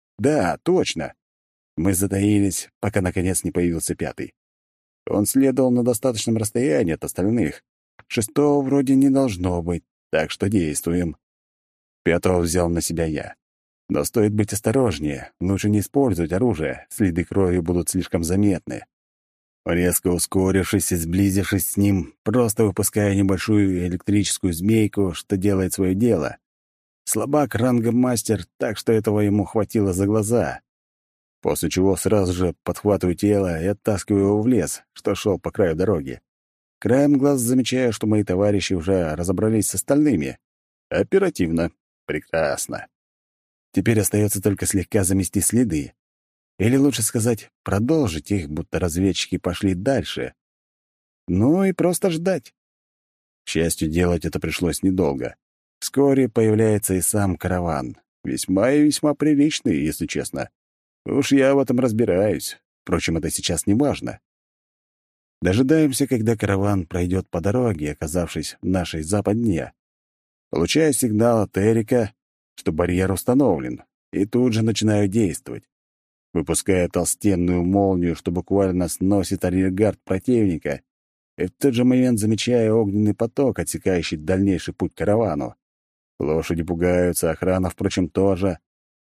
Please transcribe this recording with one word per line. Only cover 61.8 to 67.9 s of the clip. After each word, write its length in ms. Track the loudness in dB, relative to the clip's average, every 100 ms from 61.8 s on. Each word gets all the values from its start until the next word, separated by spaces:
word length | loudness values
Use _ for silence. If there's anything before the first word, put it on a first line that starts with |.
разбираюсь. 800 | 2 2 2 2 2 0 -6 -14 _ _
Впрочем, 340 | -4 -2 0 -2
это 140 | -2
сейчас 360 | -4 -4 -4 0
не 80 |
важно. 460 | 2 2 -2 -6 -12 _ _ _ _ _ _ _ _ _ _ _ -4
Дожидаемся, 640 | 0 2 4 4 4 2 0
когда 300 | 0 0 0
караван 500 | 2 0 2 0 -2
пройдет 420 | -4 -2 -2 -2
по 120 | -4
дороге, 520 | -2 0 0 -2 -4